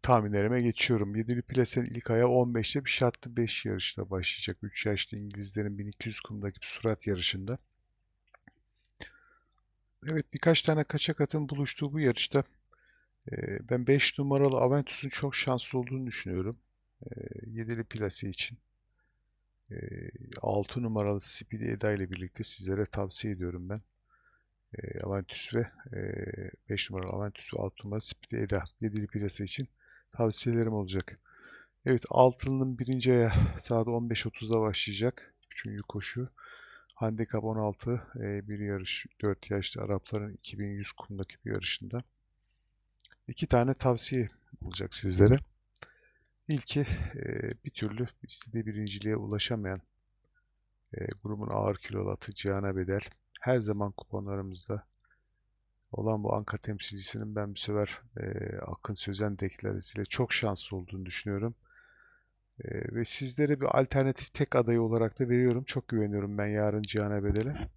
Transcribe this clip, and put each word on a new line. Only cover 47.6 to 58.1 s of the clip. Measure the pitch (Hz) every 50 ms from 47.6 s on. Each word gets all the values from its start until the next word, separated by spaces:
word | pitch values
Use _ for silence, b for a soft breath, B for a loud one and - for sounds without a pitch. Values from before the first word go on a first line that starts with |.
| -
bir | -
türlü | _ - 107 104 104 113 123 117 - _ -
istediği | - - - - 113 110 117 110
birinciliğe | 107 104 104 107 104 98 101 101 107 107
ulaşamayan, | 107 104 104 104 104 - - 120 110 101 92 95 92 - _ _ _ _ _ _ _ _ _ _ _ _ _ _ _ _ _ _ _ _ _ -
e, | 101 101 101 - - -
grubun | 104 104 104 107 107
ağır | 104 104 101 101 98
kilolu | - - - 104 101 95 98
atı | 98 - - - 104
Cihana | - - 101 98 98 101 98 95
Bedel. | 95 90 90 95 104 - - - _ _ _ _ -
Her | - 127 131 123
zaman | 107 104 104 101 104 101
kuponlarımızda | - - - _ 104 101 101 98 98 98 95 95 92 90 - - 104 104 - _ _ _ b b b b b b b b b _ _ _ _ _ _ _ _ _
olan | - 107 104 110 110 107 104
bu | 107 107
Anka | 107 104 - 107
temsilcisinin | 107 - - 104 98 - - 104 98 98 - - 110 107 107 104
ben | 107 104 101
bu | 98 -
sefer, | - - 104 104 104 - - - - -